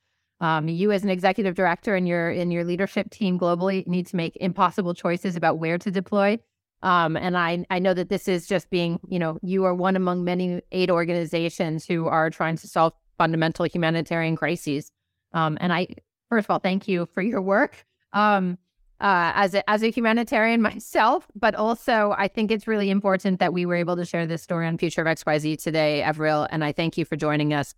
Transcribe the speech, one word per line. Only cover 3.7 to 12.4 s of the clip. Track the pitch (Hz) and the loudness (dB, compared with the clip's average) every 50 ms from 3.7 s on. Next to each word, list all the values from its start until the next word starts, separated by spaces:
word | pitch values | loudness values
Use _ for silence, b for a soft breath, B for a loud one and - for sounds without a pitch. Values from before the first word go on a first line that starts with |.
| 196 190 175 | 0 -2 -2
need | 175 175 180 175 | -2 -2 -2 -2
to | - - | -2 -4
make | 180 165 160 - | -4 -4 -4 -4
impossible | - - 190 170 - 196 175 - - 190 175 175 | -4 -4 -4 0 2 0 0 0 0 -4 -4 -4
choices | - - 185 170 175 - 202 175 | -4 -2 -2 -2 -2 -2 -4 -4
about | 170 160 165 147 160 | 0 2 2 2 2
where | 165 160 170 175 | 0 -2 -2 -2
to | - 214 | -2 -2
deploy. | 175 196 185 - - 202 196 202 208 226 _ _ _ _ _ _ _ - - | -4 -4 -4 0 0 2 2 2 2 0 _ _ _ _ _ _ _ -4 0
Um, | 185 180 175 170 160 160 | 2 4 4 4 2 0
and | 156 - 180 180 | 0 -2 -2 0
I, | 180 170 165 175 175 175 - | 0 0 0 0 -2 -4 -2
I | 190 180 | -2 0
know | 180 190 185 | 2 2 2
that | 175 180 165 | 2 0 -2
this | 196 185 - - | -2 -4 0 0
is | 185 175 165 | -2 -2 -2
just | - 202 180 - - | -2 -2 -2 -2 -2
being, | - 175 175 170 170 175 - - | -2 -2 0 0 -2 -4 -6 -4
you | 185 180 | -4 -2
know, | 170 160 160 160 - | -2 -2 -4 -4 -4
you | 180 185 190 190 | -2 0 0 2
are | 185 180 | 2 0
one | 180 180 190 190 | 0 0 0 2
among | 190 185 180 180 180 175 | 2 0 0 0 -2 -2
many | 175 180 180 185 180 175 175 - _ - | -2 -2 -2 -2 -2 -4 -6 -8 _ -2
aid | 185 185 180 | 0 2 2
organizations | 180 170 170 165 175 175 170 156 170 170 165 170 - - 190 160 156 160 - | 2 2 2 0 -2 -2 -2 -2 -2 -2 -2 -2 -2 -2 -4 -2 -2 -6 -4
who | - 180 165 165 | -4 -2 -2 0
are | 160 - 160 160 165 | 0 2 2 2 0
trying | 160 - | 0 -2